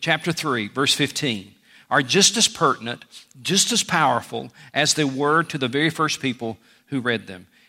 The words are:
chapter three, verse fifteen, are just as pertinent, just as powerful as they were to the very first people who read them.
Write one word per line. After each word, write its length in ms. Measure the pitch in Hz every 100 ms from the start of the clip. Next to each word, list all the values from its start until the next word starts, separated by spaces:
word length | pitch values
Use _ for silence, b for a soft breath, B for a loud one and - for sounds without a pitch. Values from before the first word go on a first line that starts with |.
chapter 320 | 165 156 175
three, 360 | 160 156 120 104
verse 260 | 127 139
fifteen, 600 | - 143 - 143 104 98 _ b b b
are 120 | 139
just 340 | 127 170 196 233
as 120 | -
pertinent, 560 | - 156 120 117 - - B B 135
just 300 | 117 190 -
as 100 | 233
powerful 720 | - 175 143 120 - 117 127 B B
as 220 | 131 147
they 100 | -
were 380 | 143 131 143 160
to 160 | 160 147
the 100 | 127
very 220 | 139 156
first 300 | 160 156 -
people 360 | 135 117 113 110 b b b
who 140 | 139
read 260 | 120 113 98
them. 220 | 92 87 b